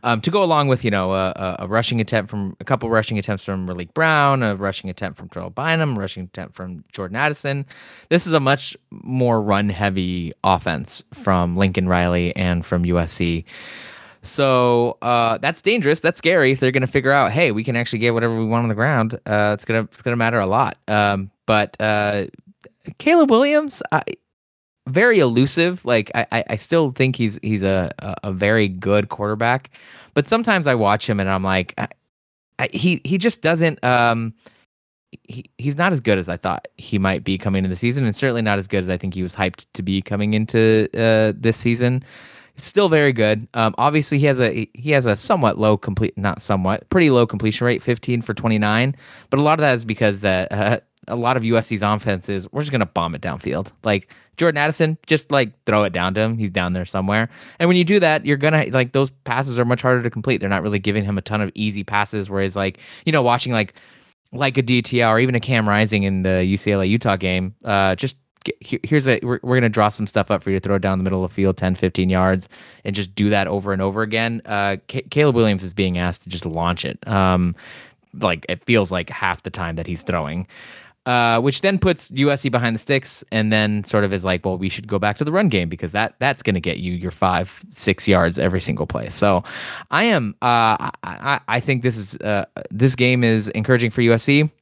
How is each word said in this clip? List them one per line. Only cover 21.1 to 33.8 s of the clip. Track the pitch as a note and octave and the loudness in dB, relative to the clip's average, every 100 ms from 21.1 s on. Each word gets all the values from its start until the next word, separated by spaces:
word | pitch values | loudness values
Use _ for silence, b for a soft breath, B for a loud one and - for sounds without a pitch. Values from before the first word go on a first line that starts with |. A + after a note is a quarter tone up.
| G2 G2 _ - | 0 -6 _ 0
but, | G#2+ G2+ - | 0 0 -2
uh, | G#2+ G#2 G#2 G#2 F#2+ - _ _ - _ - - | 0 0 0 -2 -6 -10 _ _ -20 _ -18 -4
Caleb | D4+ E4+ C#4+ | 2 4 6
Williams, | A3+ C#4+ D4+ D4+ - - | 4 4 2 -2 -10 -2
I, | D#3 - G1+ _ _ _ _ _ _ - | -2 -4 -14 _ _ _ _ _ _ -2
very | C#3+ A#3+ A3 | 2 4 4
elusive. | C3 A#2 C3+ - E3+ F3+ | 4 4 2 2 0 0
Like, | B2 A#2 G#2 | 0 0 0
I, | A#2+ A2 | -4 -2
I, | A#2 - | -2 -2
I | A2 | -6
still | - E3 D3 | 0 0 0
think | B2+ C3 B2 | 0 0 2
he's, | A2+ G2+ | -2 -2
he's | G#2+ G#2+ | -4 0
a, | F#2+ F#2+ F2 - | 0 0 -2 -6
a, | G2 - | -12 -10
a | G#2 | -8
very | F#2 G2+ A2 G2+ | -2 2 4 2
good | F#2 F#2+ G#2 G2+ | -2 0 2 0
quarterback, | - G#2 G#2+ A#2 C3 - B B B B | -4 -4 0 0 0 -4 B B B B
but | - C#3+ | -4 0
sometimes | A3+ A3+ G3 C#3+ | 0 2 2 2
I | |
watch | B2 G2+ A2 - | 2 2 2 0
him | G2+ | -2
and | F#2+ | 0
I'm | F#2+ | 0
like, | F#2+ F#2+ F2+ - | 2 0 0 -6
I, | A2 - _ _ _ _ _ - | -8 -10 _ _ _ _ _ -6
I, | C3 | -4
he, | - D#3+ F3 | 0 0 0
he | C3+ F#3 | -2 0
just | A3 - | 0 0
doesn't, | D#3 E3 E3 D3 | 0 2 0 0